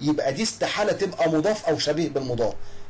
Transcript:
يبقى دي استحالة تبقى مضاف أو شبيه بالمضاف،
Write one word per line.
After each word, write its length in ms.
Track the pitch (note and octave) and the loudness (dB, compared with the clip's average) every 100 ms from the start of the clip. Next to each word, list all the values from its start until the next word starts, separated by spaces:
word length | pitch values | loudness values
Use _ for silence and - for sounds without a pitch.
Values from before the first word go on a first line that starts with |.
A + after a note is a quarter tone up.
يبقى 320 | C#3+ D3+ C#3 | 0 2 0
دي 100 | C3+ | 0
استحالة 500 | A3 - E3+ - G#3 | -2 -2 -4 0 0
تبقى 380 | D#3+ F#3+ - E3+ | 2 -2 0 2
مضاف 360 | D#3 D#3+ D#3+ - | 4 2 0 0
أو 120 | D3+ | 0
شبيه 300 | C#3+ D3+ D#3 | 0 0 0
بالمضاف، 460 | C#3 C3 A#2+ G#2+ - - - | -2 -2 0 0 0 -4 -6